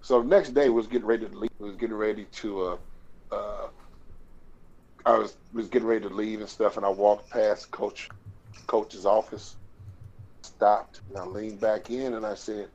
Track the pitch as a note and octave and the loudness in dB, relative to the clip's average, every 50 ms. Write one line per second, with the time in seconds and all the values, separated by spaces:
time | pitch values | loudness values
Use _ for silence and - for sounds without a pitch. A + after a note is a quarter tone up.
0 | - - C3 A#2+ A#2+ B2+ F3+ G3+ - C3 B2 C#3+ C#3+ C3+ A2+ A#2 A2 G#2+ B2 B2 | 2 6 4 4 6 8 6 6 6 6 2 4 6 6 6 4 2 2 -2 -2
1 | G#2+ G#2+ A#2 A2+ A2 G2+ G2+ G2+ G#2+ A2+ - - G#2 G2+ G2 F#2 A#2+ A2+ A2 G#2+ | 2 2 0 0 0 -6 -8 -6 -6 -6 -6 -8 -12 -10 -8 -6 -6 -4 -2 0
2 | G#2+ G#2+ G#2 G#2 G2+ - - - - A2 G2+ F#2+ F#2 F2+ F2 F2 - - - - | 0 0 0 -2 -8 -14 -14 -8 -6 -4 -2 -2 -2 -2 -4 -6 -10 -14 -16 -16
3 | - - - - - - G#2 G#2 G#2 G#2 G#2 G2+ G2 - - - - - - - | -16 -20 -20 -18 -10 -8 -6 -6 -6 -6 -8 -8 -10 -10 -12 -16 -20 -20 -20 -20
4 | - - - - - - - - - - - - - - - - - - - - | -18 -18 -18 -18 -18 -18 -20 -20 -20 -20 -20 -20 -20 -20 -20 -20 -20 -20 -20 0
5 | - A#2+ A#2 A2+ G#2+ G2 - - - - - A#2 A2 F#2 - B2 A2 A2+ A2+ A2 | 4 4 4 4 4 -2 -8 -16 -20 -10 -8 -8 -6 0 0 0 2 2 0 0
6 | G2+ G2+ F#2 G2+ G#2+ A2 A2 G#2+ G#2+ G2+ - - A2+ G2+ - A2 G2+ G2 G2 G2 | 0 -4 -4 -4 -4 -4 -4 -8 -10 -12 -4 0 0 0 0 0 0 0 0 4
7 | G2+ G#2 G#2 G#2 - - - A#2+ G#2+ G#2+ G#2 - - - - - - G#2 - - | 6 6 6 4 0 -6 -2 0 2 2 0 -2 -4 -14 -8 -6 -6 -6 -6 -8
8 | - - - - _ - - - _ - - - - - - A2 G#2 - - G2+ | -14 -14 -16 -18 _ -20 -20 -20 _ -20 -20 -16 -6 0 0 0 0 0 -10 -2
9 | F2+ G2 G2+ A2 G#2+ - - G#2 - - - - - - - - - - - - | 2 4 4 4 2 -2 -10 -14 -14 -14 -16 -16 -16 -18 -20 -18 -18 -18 -18 -18
10 | - - - - - - - - - - - - G#2+ G#2 G#2 A2 - - - - | -18 -20 -18 -18 -20 -20 -18 -20 -20 -20 -4 4 6 6 6 4 2 -8 -16 -18
11 | G2 F#2+ G2 G2 F#2 F#2 F#2+ G#2 G#2+ A2 G#2 G2+ G#2+ A2 G#2+ G#2+ A2 - A#2 B2+ | -16 -12 -10 -8 -8 -8 -8 -8 -8 -8 -6 0 2 2 2 0 -2 -6 -6 -4
12 | C3+ C3 A#2 A2 A2 G#2+ G2+ F#2+ - - G#2+ G#2 G2+ - _ | -4 -4 -4 -4 -4 -6 -6 -6 -8 -8 -8 -8 -8 -12 _